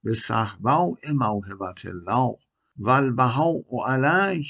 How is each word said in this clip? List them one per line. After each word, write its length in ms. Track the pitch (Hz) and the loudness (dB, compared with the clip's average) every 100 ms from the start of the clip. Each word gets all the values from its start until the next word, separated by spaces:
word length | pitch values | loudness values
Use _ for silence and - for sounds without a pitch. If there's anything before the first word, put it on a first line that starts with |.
| 107 | -2
بصهباء 1040 | 113 - 113 107 - 107 156 180 - 147 | -4 -2 -2 -2 -2 0 2 2 -4 -2
موهبة 680 | 143 110 104 98 98 95 90 98 | 0 0 -2 -6 -10 -10 -10 -12
الله 520 | 90 87 117 123 - _ _ _ - | -10 -2 0 0 -2 _ _ _ -6
و 120 | 104 | 2
البهاء 760 | 131 135 120 127 123 165 165 - 120 120 | 4 4 2 2 4 2 0 -4 -6 -2
علیه 600 | 131 139 180 196 175 143 | 2 2 2 2 -2 -6